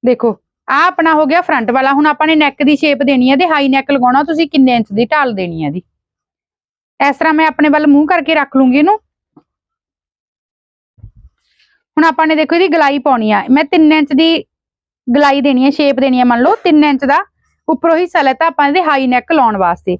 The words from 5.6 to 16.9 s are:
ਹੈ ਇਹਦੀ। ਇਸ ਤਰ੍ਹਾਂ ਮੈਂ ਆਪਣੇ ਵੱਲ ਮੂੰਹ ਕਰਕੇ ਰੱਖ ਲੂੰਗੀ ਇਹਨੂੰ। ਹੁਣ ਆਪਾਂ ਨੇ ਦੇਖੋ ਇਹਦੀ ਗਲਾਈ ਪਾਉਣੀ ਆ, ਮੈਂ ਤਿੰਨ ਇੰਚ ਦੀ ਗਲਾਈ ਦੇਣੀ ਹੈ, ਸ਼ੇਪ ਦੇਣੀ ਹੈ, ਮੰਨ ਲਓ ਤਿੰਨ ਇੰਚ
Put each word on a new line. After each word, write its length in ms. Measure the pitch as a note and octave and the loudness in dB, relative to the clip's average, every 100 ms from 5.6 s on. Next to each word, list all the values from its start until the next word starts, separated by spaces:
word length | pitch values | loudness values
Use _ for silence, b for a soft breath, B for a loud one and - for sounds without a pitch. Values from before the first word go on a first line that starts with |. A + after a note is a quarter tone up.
ਹੈ 60 | D3+ | -6
ਇਹਦੀ। 140 | E3+ - _ _ _ _ _ _ _ _ _ _ _ | -8 -14 _ _ _ _ _ _ _ _ _ _ _
ਇਸ 160 | C#4 C4+ | -4 -2
ਤਰ੍ਹਾਂ 160 | D#4 | -2
ਮੈਂ 120 | D#4 D#4+ | 0 0
ਆਪਣੇ 220 | - D4+ | 0 0
ਵੱਲ 180 | D4 D4+ | 2 2
ਮੂੰਹ 200 | C#4+ D4+ | 2 2
ਕਰਕੇ 260 | F4 D4 | -2 0
ਰੱਖ 220 | D#4+ C4+ C4 | -2 0 0
ਲੂੰਗੀ 220 | C4 C4 | 0 2
ਇਹਨੂੰ। 200 | D#4 G#4+ _ _ _ _ _ _ _ _ _ _ _ _ _ _ _ _ _ _ _ _ - _ - _ _ _ _ _ _ - | 2 0 _ _ _ _ _ _ _ _ _ _ _ _ _ _ _ _ _ _ _ _ -20 _ -20 _ _ _ _ _ _ -2
ਹੁਣ 80 | |
ਆਪਾਂ 220 | D#4+ D#4 D#4 | 0 0 -2
ਨੇ 80 | D#4 | 0
ਦੇਖੋ 180 | D4+ E4+ | 0 0
ਇਹਦੀ 120 | F#4 | 0
ਗਲਾਈ 300 | E4 C#4+ C#4+ | 2 0 0
ਪਾਉਣੀ 300 | D4 B3+ G#3+ | 0 0 0
ਆ, 120 | G#3 - | -2 0
ਮੈਂ 140 | C4 | 0
ਤਿੰਨ 280 | D#4 F4 D#4 | 2 2 4
ਇੰਚ 200 | D#4 C#4+ | 2 0
ਦੀ 320 | C4+ D#4+ E4 - _ _ _ _ _ - | 0 0 0 -6 _ _ _ _ _ -4
ਗਲਾਈ 340 | B3 C#4+ C#4 | 0 2 2
ਦੇਣੀ 240 | C#4 B3+ | 0 2
ਹੈ, 60 | C4 | 0
ਸ਼ੇਪ 300 | C#4+ C#4+ C4+ | 0 0 0
ਦੇਣੀ 180 | C4+ B3 | 0 2
ਹੈ, 60 | |
ਮੰਨ 180 | B3 A#3 | 2 2
ਲਓ 120 | C4+ A4+ | 0 0
ਤਿੰਨ 200 | F#4 D4+ | 2 2
ਇੰਚ 200 | D4 | 2